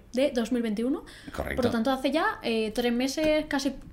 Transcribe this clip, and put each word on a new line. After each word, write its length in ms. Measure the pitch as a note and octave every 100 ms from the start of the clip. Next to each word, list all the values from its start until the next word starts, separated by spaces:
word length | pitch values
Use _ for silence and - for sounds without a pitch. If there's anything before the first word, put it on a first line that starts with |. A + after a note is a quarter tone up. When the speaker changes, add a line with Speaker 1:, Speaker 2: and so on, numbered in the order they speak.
| -
Speaker 1:
de 180 | B3 C#4+
dos 200 | A#3+ A3+
mil 100 | B3
veintiuno. 420 | A#3 G#3 A#3+ F4 - - -
Speaker 2:
Correcto. 220 | - - C#2
Speaker 1:
Por 80 |
lo 60 | A#3+
tanto, 180 | A3+ A3+
hace 220 | C4 C#4
ya, 260 | D4+ G#4 A4
eh, 260 | - A3+ A3
tres 200 | G#3+ A#3+
meses, 540 | A#3+ C4+ D4 D#4 D4+ D4+
casi, 220 | C#4 C#4 - -